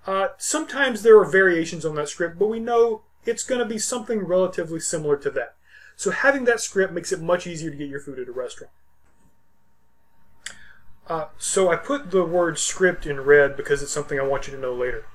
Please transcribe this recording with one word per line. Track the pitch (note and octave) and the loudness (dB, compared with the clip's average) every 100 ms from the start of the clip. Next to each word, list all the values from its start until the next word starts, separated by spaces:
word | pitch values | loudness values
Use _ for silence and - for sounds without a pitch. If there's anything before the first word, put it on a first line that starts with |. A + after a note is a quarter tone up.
| - | -4
Uh, | F#3+ F#3+ - | -2 -2 -4
sometimes | - D4+ D#4 C4+ C4+ G#3+ | -4 -4 -4 -2 -2 2
there | A3+ A3 | 10 10
are | F3 | 10
variations | F#3+ F#3+ E3+ E3 E3+ | 4 4 4 -2 -4
on | D#3 D3+ | -6 -4
that | D3 | -6
script, | - E3+ E3 | -4 -6 0
but | G3+ | 0
we | A3+ | 0
know | A3+ A#3+ A#3 A3 _ _ - | 0 4 4 2 _ _ -6
it's | A3+ | -4
gonna | - B3+ A3 | -2 -2 -2
be | A3 | -4
something | - B3 A3 A3 | -4 -6 -4 -4
relatively | F3 F3+ F#3 F3 D#3+ E3 | 0 2 2 -2 -6 -6
similar | - E3+ D3+ C#3+ | -4 -4 -2 -2
to | C#3+ | -2
that. | C3+ A#2+ _ _ - - - | -6 -8 _ _ -20 -20 -6
So | G3 | -4
having | - C4+ C#4 B3 | 0 2 2 2
that | A#3 | 0
script | - G3 F#3+ | -2 -2 0
makes | E3+ E3+ | -2 -6
it | F3+ | -6
much | E3 F3 F3 | -2 -2 -2
easier | E3 D#3+ | -10 -10
to | C#3+ | -10
get | C#3+ | -10
your | C#3 | -10
food | C#3 C3 | -12 -12
at | B2 | -12
a | |
restaurant. | B2 B2 - - _ _ _ _ _ _ _ _ _ _ _ _ _ - - - - - - - - - - - | -10 -10 -12 -20 _ _ _ _ _ _ _ _ _ _ _ _ _ -20 -20 -20 -18 -18 -18 -20 -20 -20 -20 -8
Uh, | E3 D3+ - | -8 -8 -10
so | - - F#3+ | -4 2 2
I | D#3+ | 2
put | - C#4 G3 | -2 -6 0
the | F#3 | 0
word | E3 F3 E3+ D#3 | 2 2 0 0
script | - - F#3 F3 D#3 | -6 2 2 2 -6
in | C#3+ | -4
red | C3+ D3 C#3 C#3 | 6 6 6 2
because | - C#3 | -2 -2
it's | C#3 | -2
something | - C#3+ C#3+ | -6 -4 -4
I | C#3 | -2
want | C3+ B2+ | -2 -4
you | |
to | C3+ | -8
know | C3 | -6
later. | B2 B2 A#2 - | -4 -4 -4 -10